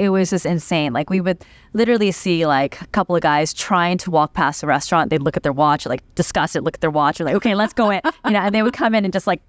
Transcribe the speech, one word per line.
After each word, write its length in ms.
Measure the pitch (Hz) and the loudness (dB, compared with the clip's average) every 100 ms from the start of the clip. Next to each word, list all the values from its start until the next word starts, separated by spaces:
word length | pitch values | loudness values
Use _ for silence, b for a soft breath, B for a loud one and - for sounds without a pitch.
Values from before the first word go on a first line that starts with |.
| 196 | 0
it 40 | |
was 200 | 190 180 | 2 0
just 160 | 185 160 | 0 -2
insane. 480 | 170 - 170 147 | -4 -2 -2 0
Like, 160 | 123 175 | -2 -2
we 100 | 190 | -2
would 240 | 180 175 B B B | -2 -4 B B B
literally 380 | 208 233 233 208 | 0 2 2 0
see, 340 | 170 185 165 160 | 0 0 0 2
like, 340 | 139 143 - | 2 0 -4
a 60 | - | -6
couple 280 | - 190 175 | -2 0 0
of 80 | |
guys 280 | 156 147 156 | 2 2 0
trying 460 | - - 185 175 180 | -4 -2 0 2 -2
to 140 | - | 0
walk 220 | 160 151 - | 2 2 0
past 260 | 143 143 | -2 -2
the 60 | 147 | 0
restaurant. 420 | 143 - 170 151 | 0 2 0 2
They'd 100 | 156 | 0
look 120 | 143 - | 0 -2
at 60 | |
their 100 | 143 | -2
watch, 360 | 135 151 151 - | 2 2 2 -2
like, 160 | 123 - | -6 -4
discuss 420 | - 165 180 160 156 | -4 -2 -2 -2 -2
it, 80 | |
look 120 | 151 - | -4 -2
at 60 | |
their 100 | 165 | -2
watch, 280 | 151 147 - | 0 0 0
and 60 | 156 | -2
like, 80 | 190 | 0
"Okay, 180 | 233 202 | 0 0
let's 180 | 214 | 0
go 160 | - 214 | 0 0
in." 120 | 196 | 0
<laughs> 200 | 320 - 233 | -2 -4 -2
You 80 | |
know, 60 | 208 | 0
and 140 | 196 | 0
they 80 | 214 | 2
would 120 | 220 | 0
come 200 | - 247 | 0 0
in 100 | 220 | 2
and 80 | 196 | 0
just, 140 | 185 - | 0 -2
like, 160 | 180 | -2